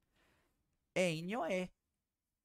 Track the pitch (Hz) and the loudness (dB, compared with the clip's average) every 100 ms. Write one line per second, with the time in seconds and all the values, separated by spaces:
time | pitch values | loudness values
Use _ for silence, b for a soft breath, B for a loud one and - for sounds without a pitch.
0 | _ _ _ _ _ _ _ _ _ 170 | _ _ _ _ _ _ _ _ _ 2
1 | 185 156 175 240 320 185 185 - _ _ | 2 2 -2 -4 -2 -2 -2 -10 _ _
2 | _ _ _ _ | _ _ _ _